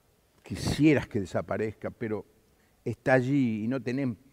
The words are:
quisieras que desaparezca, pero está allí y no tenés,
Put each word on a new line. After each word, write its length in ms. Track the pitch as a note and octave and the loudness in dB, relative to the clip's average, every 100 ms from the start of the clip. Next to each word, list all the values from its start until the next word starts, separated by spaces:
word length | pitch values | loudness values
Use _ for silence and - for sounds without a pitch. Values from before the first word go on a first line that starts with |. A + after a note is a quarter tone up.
| _ _ _ _ | _ _ _ _
quisieras 680 | - G3+ - - D#3 C3 - | -12 -4 -2 4 4 4 2
que 100 | - | -4
desaparezca, 720 | F#3 G#2+ F2 G2+ A2 - G2+ | -2 -4 -4 -4 -4 -6 -10
pero 340 | F2+ A2+ G#2 - _ _ _ _ _ | -8 -6 -6 -8 _ _ _ _ _
está 300 | - A2+ - | -8 -4 2
allí 500 | C3 B2+ C#3+ B2 A2 | 4 4 2 2 0
y 40 | A2 | -2
no 140 | C3 | -4
tenés, 340 | B2 C3 C3 G#2+ _ | -4 -2 -2 -6 _